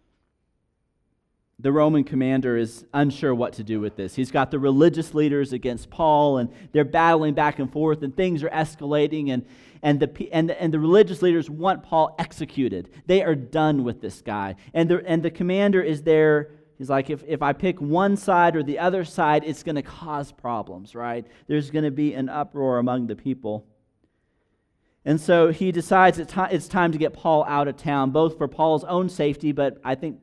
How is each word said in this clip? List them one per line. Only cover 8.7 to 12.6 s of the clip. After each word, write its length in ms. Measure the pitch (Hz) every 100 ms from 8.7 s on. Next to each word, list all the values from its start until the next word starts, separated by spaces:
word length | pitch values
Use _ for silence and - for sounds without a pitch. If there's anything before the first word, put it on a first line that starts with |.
| - 143 151 147 156 143
and, 160 | 127 120 - - -
and, 180 | 151 147
the, 100 | 139
pe-, 200 | - -
and, 220 | 165 160
and 220 | - 165
the 60 | 156
religious 420 | 156 190 180 185
leaders 280 | 180 170 151
want 320 | 151 185 180
Paul 320 | - 160 156 -
executed. 680 | 160 - 156 -